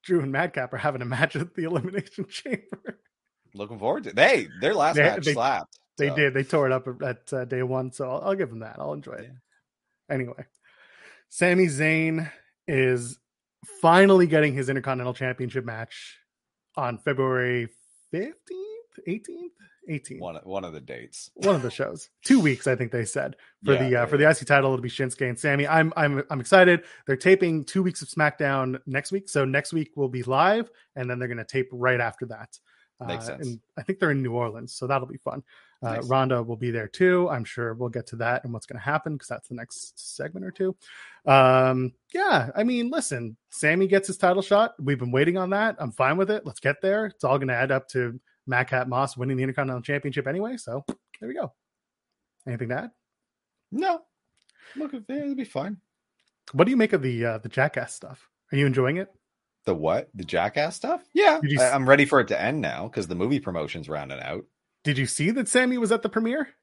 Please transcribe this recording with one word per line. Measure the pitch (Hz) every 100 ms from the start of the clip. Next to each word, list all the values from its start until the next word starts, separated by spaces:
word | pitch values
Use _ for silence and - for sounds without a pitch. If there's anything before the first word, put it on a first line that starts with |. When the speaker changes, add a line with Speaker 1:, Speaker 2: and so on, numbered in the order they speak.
Speaker 1:
Drew | - 175
and | 135
Madcap | 139 170 - 123
are | 127
having | 151 135
a | 123
match | 127 156 151
at | 175 -
the |
Elimination | 165 170 180 196 - - -
<laughs> |
Chamber. | - 285 240 _ - 254 - _ _ _ _ _
Speaker 2:
Looking | 98 104 113
forward | 107 208
to | 214
it. | 110
They, | 180 226 87 85
their | 147
last | 202 151 151
Speaker 1:
They, |
Speaker 2:
match | 147 104
Speaker 1:
they, | 151
Speaker 2:
slapped, | 131 127 113 76 _ _ -
Speaker 1:
they | 143
Speaker 2:
so. | 147
Speaker 1:
did. | 147
They | 131
tore | 135 160 135
it |
up | 131 131 123
at, | 139 120 -
uh, | 135 123
day | 127
one, | 127 131 127
so | - 131
I'll, | 135 196
I'll | 196
give | 147
them | 113
that. | 110 -
I'll | 143
enjoy | 147 139
it. | 120 127 131 _ _ _ _ _ _ _
Speaker 2:
Yeah. | 139
Speaker 1:
Anyway, | 123 - - _ _ _ _ - - - _
Sami | - 175 180 180
Zayn | 139 156 160 160 160 160 - _ _ -
is | 135 127 127 120 - _ _ _ _ - -
finally | 165 175 196 190 175
getting | 156 151
his | 135 127
Intercontinental | 135 135 127 123
Championship | 123 131 123 123 131
match | 120 113 113 - - - _ _ _ _ _ -
on | 127 113
February | - 135 131 127 123 123 113 _ _ _ _
fifteenth, | 160 247 330 _ 370 415 440 - - -
eighteenth? | 214 269 339 349 _ _ _ 392
Eighteenth. | 151 - 80
Speaker 2:
One, | 87 80
one | 92 95 90
of |
the | 78
dates. | 64 62 62 - - -
Speaker 1:
One | 196 170
of |
the | 123
shows. | - 135 - - _ -
Two | 262
weeks, | 156 127 139
I | 127
think | 117
they | 123 110
said, | 143 135 - _ _
for | 147
Speaker 2:
Yeah, | 131
Speaker 1:
the, | 131
uh, |
Speaker 2:
yeah, | 123 117
Speaker 1:
for | 143
the |
Speaker 2:
yeah. | 151
Speaker 1:
I |
C | 156 -
title. | 143 135
It'll | 127
be | 120
Shinsuke | - 131 - 127
and | 120
Sami. | 151 139 143
I'm, | 160 160 165
I'm, | 147 139 -
I'm | 143
excited. | 120 190 180 170 - - -
They're | 135
taping | 180 190 175 160 139
two | 190
weeks | 180 -
of | 139
SmackDown | - 151 - 143 135 131 131 -
next | 135 -
week, | 196 196
so | 147 135
next | 139 147
week | 165 151 -
will | 135
be | 123
live, | 123 135 175 220 226 _ _ 139
and | 123
then | 123
they're | 113
gonna | 117 110
tape | 135 127
right | 123 127 123
after | 117 - 117
that. | 110 107 - _ _ _ _ 120
Speaker 2:
Makes | 98 117
Speaker 1:
Uh, |
Speaker 2:
sense. | 135 139
Speaker 1:
and | 117 _ -
I |
think | - 190
they're | 170
in | 139
New | 127
Orleans, | 120 120 110 123
so | - 127
that'll | 139 127
be | 131
fun. | - 139 - - _ _
Uh, | 120 113
Speaker 2:
Nice. | 127
Speaker 1:
Ronda | 135 131 127
will | 117 113
be | 120
there | 117 104
too. | - 185 180 175
I'm | 131
sure | 110 - 117
we'll | 113 123
get | 117 113
to | 117
that | 117 123 120
and |
what's | 117 -
gonna | 123
happen, | 117 151 160 147
'cause | -
that's | 120 -
the | 123
next | 117 - - - - -
segment | 143 185 190
or |
two. | - 190 190 - - - - -
Um, | 139 131 131 131 127 127 _ _
yeah, | 349 392 185 113 -
I |
mean, | 233 247 240
listen, | 311 - 127 117 113 _
Sammy | - 151 170 190
gets | 196 196
his | 180
title | 180 180
shot. | 190 202 226 -
We've | 135 135
been | 123
waiting | 131 156 185
on | 185
that. | 196 220 -
I'm | 135
fine | - 131 170
with | 196
it. | 208 156
Let's | -
get | 135 143
there. | 190 208 214
It's | - 131
all | 139
gonna | 135
add | 120 135
up | 135 -
to | 131 120 123 _ _ -
Madcap | 123 127 127 127
Moss | 127 139 123
winning | 127 131
the |
Intercontinental | 135 131 135 123
Championship | 117 143 143 135 131
anyway, | 175 214 254
so | - 127 - - _ -
there | 226
we |
go. | 311 - _ _ _ _ _ _ _ _ _ 135
Anything | 117 117
to | 127
add? | 233 _ _ _ _ _ _ _ _
Speaker 2:
No. | 220 370 330 _ _ _ _ _ _ - 269
Look, | 294
it'll | 254 208 277 285 269
be |
fine. | 226 131 180 208 _ _ _ _ _ _ -
Speaker 1:
What | 139 185
do |
you | 262
make | 220
of | 180
the, | 131 117 117
uh, | 110
the | 113
Jackass | - 143 - 117
stuff? | - - 135 _ _ _
Are | 139
you | 143
enjoying | 131 127 170
it? | 190 _ _ _ _ _ -
Speaker 2:
The |
what? | 85 78 104 -
The | 101 85
Jackass | 87 98 147 156 -
stuff? | 247 349 _
Yeah. | 320 403 311
Speaker 1:
Did | 147
you | 139
Speaker 2:
I, | 127
Speaker 1:
s- |
Speaker 2:
I'm | 139 131
ready | 143
for | 143 139
it | 110
to | 87
end | 104 151
now | 85 62 107
'cause | - 85
the | 87
movie | 104 143
promotion's | 113 87 76 85 73
rounding | 76 69 67
out. | 65 87 - _ _ _
Speaker 1:
Did | 147 135
you | 127
see | - 160
that | 240 220
Sammy | 247 247 247
was | 220
at | 226
the | 226
premiere? | 226 226 277 285 _